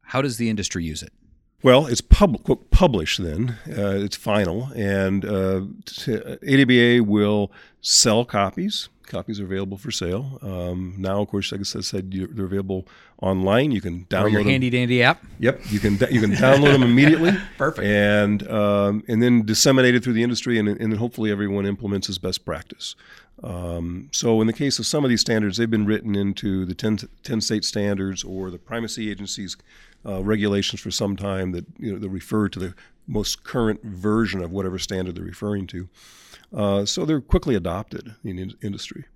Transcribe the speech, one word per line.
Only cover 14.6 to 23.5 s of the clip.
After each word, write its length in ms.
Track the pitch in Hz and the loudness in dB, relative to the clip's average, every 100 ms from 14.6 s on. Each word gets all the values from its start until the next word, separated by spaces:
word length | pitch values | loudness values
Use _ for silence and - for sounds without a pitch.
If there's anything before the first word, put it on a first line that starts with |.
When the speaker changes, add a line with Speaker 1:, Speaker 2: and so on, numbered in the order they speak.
| 127 | 2
Speaker 1:
dandy 300 | 123 123 123 | 0 2 4
app. 220 | 123 160 - - | 4 2 -6 -2
Speaker 2:
Yep, 220 | 113 - - | 0 0 -4
you 80 | 104 | 0
can 180 | 101 98 | 0 2
d-, 100 | 127 | 2
you 100 | 123 | 4
can 120 | 107 | 2
download 400 | 98 131 139 143 | 4 6 8 8
them 100 | 139 | 6
immediately. 500 | 123 120 147 160 170 190 - | 6 8 8 6 4 2 -2
Speaker 1:
<laughs> 100 | - | -4
Perfect. 300 | 135 - 101 | -4 -2 2
Speaker 2:
And, 600 | 104 104 104 101 104 101 | 4 4 4 2 0 -2
um, 540 | 110 104 101 101 107 - | 0 2 2 2 0 -2
and 160 | 110 | 2
then 240 | 123 120 107 | 6 4 4
disseminate 480 | 107 147 131 127 | 2 4 6 4
it 80 | 123 | 4
through 120 | 123 | 0
the 100 | 113 | 0
industry, 340 | 120 117 - 117 | 0 -2 -2 0
and, 100 | 104 | 0
and 240 | 101 110 | 0 -2
then 60 | 107 | -2
hopefully 320 | 117 - 110 | -4 -4 -4
everyone 360 | 101 101 101 98 | -2 -2 -2 -4
implements 440 | 98 107 101 95 | -4 -4 -4 -4
as 80 | 90 | -6
best 260 | 95 90 | -6 -6
practice. 520 | - 76 - - - - - - _ - | -8 -10 -12 -14 -14 -14 -20 -20 _ -16
Um, 680 | - | -12